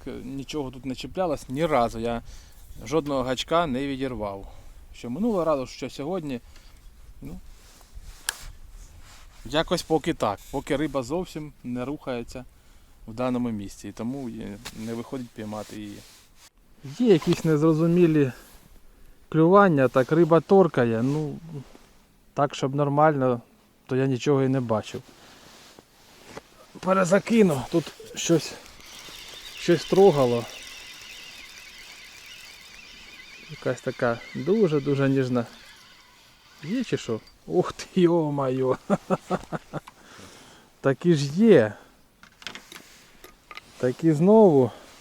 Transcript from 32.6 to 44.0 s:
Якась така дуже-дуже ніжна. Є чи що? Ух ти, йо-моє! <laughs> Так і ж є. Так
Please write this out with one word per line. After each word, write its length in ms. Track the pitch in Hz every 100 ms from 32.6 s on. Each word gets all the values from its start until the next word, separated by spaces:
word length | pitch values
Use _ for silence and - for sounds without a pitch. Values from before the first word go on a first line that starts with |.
| - - - - - - - - -
Якась 320 | 151 135 127
така 380 | 135 - 120 117 - 131
дуже-дуже 720 | 139 220 185 151 139 139 135
ніжна. 360 | 135 127 123 113 - - - - - _ _ _ _ _ -
Є 200 | 147 247
чи 140 | 226 139
що? 220 | - 110 - _ -
Ух 260 | 170 -
ти, 280 | - - 190
йо-моє! 760 | 170 170 151 143 131 131 131 123
<laughs> 40 | - 196 - 175 - 185 - 165 - - - - - - - - - - _ _
Так 240 | 139 135 175
і 80 |
ж 120 | 151 139
є. 480 | 160 226 160 107 - - _ _ _ - _ - - - - - - - - - _ - - - -
Так 260 | 127 127